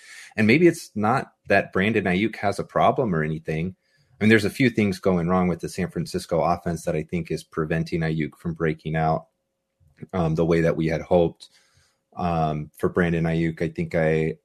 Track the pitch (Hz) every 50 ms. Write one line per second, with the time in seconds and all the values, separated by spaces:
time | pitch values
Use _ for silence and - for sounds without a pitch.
0 | - - - - - - - - 110 104 120 156 180 170 165 - - - - 104
1 | 104 107 123 135 - - _ _ _ - 101 98 - - - 92 95 107 113 107
2 | 92 95 90 92 104 113 110 - - 101 98 - 82 - - 82 80 104 123 -
3 | 135 110 87 78 76 78 80 80 - - 80 78 82 95 95 _ _ _ _ _
4 | _ _ _ - 101 107 110 92 98 95 - - 135 120 - - 107 101 92 -
5 | - 98 92 87 82 85 92 92 92 90 85 80 - 82 - - 90 85 - 90
6 | 80 - - 90 - - 87 80 73 80 87 85 - 87 85 80 - - 80 78
7 | 76 - - 87 82 - 80 78 - _ - - 80 76 85 82 82 80 - 85
8 | 82 80 80 80 76 73 - _ - 87 82 - 82 80 78 - - 80 78 80
9 | 80 78 80 - - _ _ _ _ _ _ _ _ _ _ _ _ _ _ -
10 | - - - 95 82 80 80 80 85 82 85 82 80 82 - - 82 80 80 76
11 | 76 - 90 90 85 82 - _ - - _ _ _ _ _ _ _ _ _ _
12 | _ _ - - 90 87 85 82 80 78 76 76 76 - _ - - 90 - 95
13 | 90 85 85 82 80 82 82 82 82 82 82 - 87 80 80 - 87 80 - 85
14 | 80 78 80 80 80 78 - - -